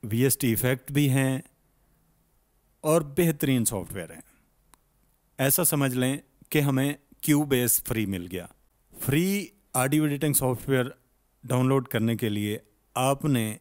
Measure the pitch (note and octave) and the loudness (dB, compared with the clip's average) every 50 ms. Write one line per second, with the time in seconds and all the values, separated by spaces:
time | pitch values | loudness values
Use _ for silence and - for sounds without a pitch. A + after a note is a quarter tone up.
0 | - A2 G#2+ A2+ B2+ C3+ - - - B2 A2+ G#2 - B2+ C3 B2+ - - C#3+ C#3+ | -6 -2 0 2 2 2 2 2 2 0 0 2 2 0 -2 -2 -4 -4 0 2
1 | D3 C#3 C3 C3+ C3+ C3 C3 C3 - - _ _ _ _ _ _ _ _ _ _ | 2 4 4 2 2 0 -2 -4 -6 -12 _ _ _ _ _ _ _ _ _ _
2 | _ _ _ _ _ _ _ _ _ _ _ _ _ _ _ _ - D#3 D#3 E3+ | _ _ _ _ _ _ _ _ _ _ _ _ _ _ _ _ 0 2 2 2
3 | D#3+ C#3+ C#3 D#3+ F3 E3 D#3 D3 - C#3+ C3+ B2+ A2+ - - G2 F2 - - G2 | 2 0 0 0 2 2 2 0 0 2 2 2 2 0 -2 -4 -8 -8 -10 -10
4 | E2+ D#2+ D2 - - _ _ _ _ _ _ _ _ _ - _ _ _ _ _ | -10 -10 -14 -20 -20 _ _ _ _ _ _ _ _ _ -20 _ _ _ _ _
5 | _ _ _ _ _ _ _ - C3+ C3+ - - F3 - - D3 C#3 C3+ B2+ B2+ | _ _ _ _ _ _ _ -2 0 0 2 2 0 0 2 2 0 0 0 0
6 | B2+ B2+ C3+ D3 - _ _ _ - _ - D#3 C#3+ C#3+ C3+ C3 C3+ C#3+ D3 - | 0 0 -2 -4 -8 _ _ _ -18 _ 0 2 2 2 2 0 0 -2 -2 -6
7 | _ _ - _ - - D3 D3 D3+ C#3+ C3+ B2 B2 A#2 - - - - G#2 A2+ | _ _ -20 _ 0 2 2 2 4 2 2 2 2 2 0 0 -2 -2 -2 -2
8 | G#2+ G2 G2 F2+ F2 F2+ F2+ F2+ F2 F2 - _ _ _ _ _ _ _ - - | -2 -2 -4 -6 -6 -8 -10 -12 -12 -12 -20 _ _ _ _ _ _ _ -16 -10
9 | - - B2+ D3+ F3 F#3+ G3 G3+ F#3+ - _ _ _ _ _ B2+ B2+ C#3 C#3+ D#3 | -4 0 0 2 2 0 0 -2 -4 -8 _ _ _ _ _ 0 0 2 2 2
10 | D#3 D3+ C#3+ C#3 C#3+ D3+ C#3 - C3+ B2+ B2+ A#2+ - - C3+ C3 B2 B2+ - _ | 2 2 0 0 -2 0 0 0 0 0 -2 -2 -2 -2 0 0 0 -2 -6 _
11 | _ _ _ _ _ _ _ _ - B2 C3 B2+ B2+ C3 C3+ C3+ B2+ - - A#2 | _ _ _ _ _ _ _ _ -6 -2 0 2 2 4 2 2 0 0 -2 0
12 | A2 A2+ A#2 G#2+ - A2 G#2 G#2 G#2 G#2 G#2 - - _ _ _ _ _ _ A#2+ | 0 0 0 0 -2 -4 -2 -2 -4 -4 -6 -8 -10 _ _ _ _ _ _ -2
13 | B2+ C3+ C#3 C3+ - D#3 C#3 A#2+ A2+ A2 G#2+ - | 0 0 0 0 0 0 0 0 0 -2 -6 -10